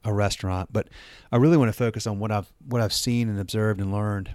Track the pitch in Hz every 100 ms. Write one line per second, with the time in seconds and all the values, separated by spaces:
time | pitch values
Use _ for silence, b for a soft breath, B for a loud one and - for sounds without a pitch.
0 | 110 101 101 - 95 92 92 107 - B
1 | B B B 120 143 165 120 104 120 113
2 | 113 104 107 104 95 _ 139 120 110 -
3 | - 120 113 101 95 110 107 101 98 101
4 | 104 101 95